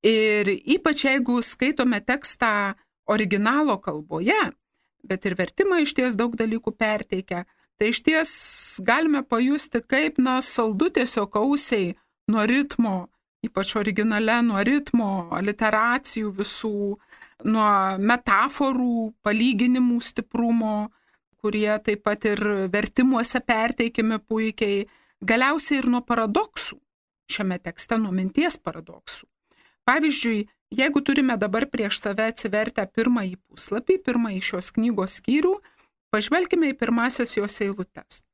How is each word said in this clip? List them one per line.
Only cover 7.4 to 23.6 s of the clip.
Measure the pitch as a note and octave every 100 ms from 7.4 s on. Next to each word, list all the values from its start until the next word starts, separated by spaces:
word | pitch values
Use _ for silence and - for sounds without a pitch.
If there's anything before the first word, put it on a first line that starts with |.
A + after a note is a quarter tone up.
| F3+ _ _ _
tai | G#3
išties | A#3 - D#4+ D#4+ - - - - -
galime | F#3+ B3 D#4+ C#4+
pajusti, | C4 A3+ B3+ D4 - A#3
kaip, | - C4 D#4 D4
na, | B3+ B3+
saldu | - - A3+ G3+ E4+
tiesiog | - B3+ - G3+ G#3
ausiai | B3 C#4+ - A3+ F3+ F#3 _ _ -
nuo | A3 G#3
ritmo, | B3+ C#4+ - A#3 F#3+ F3 _ _ _
ypač | - - G3 A3
originale, | G#3 G#3 G#3+ G#3 A3 A#3+
nuo | A#3 G3+
ritmo, | G#3 C#4+ C#4+ A#3+ G#3+ G3 E3+
aliteracijų | F3 G3 G#3 A3 G#3+ A#3 A#3+ - - G#3+
visų, | F#3+ G#3 - A3+ G3+ G3+ G#3 _ - - _
nuo | - A3 G#3+ G3+ F#3+ F#3+
metaforų, | G3+ B3 - G3 B3 - C#4 B3+ B3 A#3 A3 -
palyginimų | G#3 G#3+ A#3+ G#3+ B3 B3+ B3 A#3+
stiprumo, | - - A3+ A#3+ A#3 A#3 A3 G#3+ G#3+ _ _ _ _ _
kurie | G#3+ G#3+ G#3 G#3+
taip | G#3+ G#3 G#3+
pat | G#3
ir | G#3+ G#3 G#3 G3+ F#3+
vertimuose | G3 G#3 - B3+ B3+ A#3+ B3+
perteikiami | - A3